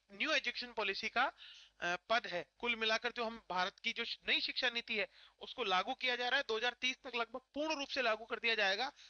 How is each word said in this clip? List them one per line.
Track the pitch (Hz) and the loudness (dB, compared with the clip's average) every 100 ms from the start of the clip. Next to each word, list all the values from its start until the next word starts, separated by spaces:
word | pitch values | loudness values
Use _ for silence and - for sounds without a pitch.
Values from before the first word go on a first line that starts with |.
| _ | _
न्यू | 202 277 | -2 2
education | 285 247 - 240 | 2 0 -4 -6
policy | 233 196 196 220 | -2 -2 -2 0
का, | 233 | 2
अ, | 285 - - - - - 175 175 - | 2 0 -16 -20 -20 -6 -2 -2 2
पद | 226 196 | 0 2
है। | 175 147 _ | -4 -6 _
कुल | 240 226 | -2 0
मिलाकर | 220 226 247 | 2 2 0
जो | 240 226 | -2 -4
हम | 226 - | -6 -4
भारत | 180 185 - | 0 0 -2
की | 202 | -4
जो | - - - - | -2 -4 -4 0
नई | 294 | 2
शिक्षा | 285 - 247 | 0 0 0
नीति | 233 233 220 | -2 -2 -2
है | 185 - - _ | -2 -6 -20 _
उसको | 202 - | -12 -4
लागू | 208 185 196 262 | 2 2 2 -2
किया | 254 240 | -2 0
जा | 247 | 2
रहा | 269 | 2
है, | 269 | 2
दो | 220 | 0
हज़ार | 247 233 | 0 0
तीस | 254 - | -2 -4
तक | 269 233 | -6 -4
लगभग | 226 254 - | -4 -6 -8
पूर्ण | 185 214 277 | -4 -2 -2
रूप | 277 | -2
से | - | 0
लागू | 226 220 226 | 2 0 -2
कर | 226 | -2
दिया | 226 220 | 2 4
जाएगा। | 196 196 269 - | 4 2 -2 -6